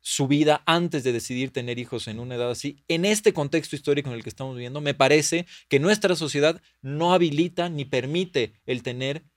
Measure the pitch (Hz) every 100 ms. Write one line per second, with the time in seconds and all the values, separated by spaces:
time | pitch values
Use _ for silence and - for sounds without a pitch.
0 | - - 135 147 151 151 - 165 175 151
1 | 127 117 - 123 131 127 120 120 120 120
2 | 107 110 123 123 120 120 143 143 _ 165
3 | 185 214 214 - 143 165 147 143 - 143
4 | 143 120 110 - 135 127 123 139 147 143
5 | 135 151 147 165 175 - _ 139 160 214
6 | 202 175 156 143 147 165 _ _ 135 147
7 | 170 185 175 147 175 175 175 156 143 131
8 | 127 160 185 151 107 _ - 127 123 123
9 | 131 143 _